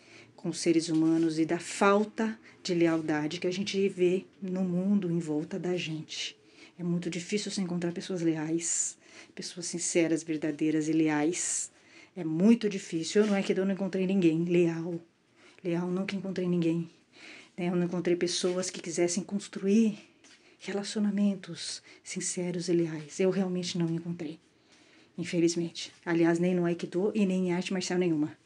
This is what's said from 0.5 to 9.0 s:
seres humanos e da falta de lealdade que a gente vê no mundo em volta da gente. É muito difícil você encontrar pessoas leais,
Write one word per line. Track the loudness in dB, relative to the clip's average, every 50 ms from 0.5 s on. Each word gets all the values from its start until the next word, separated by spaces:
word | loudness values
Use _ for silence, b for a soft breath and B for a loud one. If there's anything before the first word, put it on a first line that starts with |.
| -6 0
seres | 2 2 4 4 2 2
humanos | 2 4 4 4 4 4 2 2 2 0
e | 0
da | 0 0 -2
falta | -4 -6 0 4 4 6 6 4 2 0 -2 -4 -4 -4 -4 B B B B B
de | -6 -2
lealdade | 2 2 4 4 2 0 0 0 -2 -2 -2 -4 -4 -4
que | -4
a | -4
gente | -2 -4 -4 -4 -2 0 0 0
vê | 2 2 2 2 2 0 -4 -8 _ -10
no | -8 -4 -2 -2 -2
mundo | 0 0 0 2 2 2 2 2 0
em | 0 -2
volta | -2 -2 -2 -4 -4 -4 -6 -4
da | -2 -2 -2
gente. | -2 -4 -6 -6 -8 -8 -10 -10 -10 -10 -10 B B B B B B B B B -6
É |
muito | -2 -2 -2 -2 -2 -4
difícil | -6 -6 -4 -4 -4 -4 -2 -4
você | -4 -4
encontrar | -4 -2 -2 -2 -2 -4
pessoas | -4 -6 -6 -6 -4 -2
leais, | 0 0 0 0 -2 -2 -2 -2 -2 -2 -2 -2 -2 -4 -8 B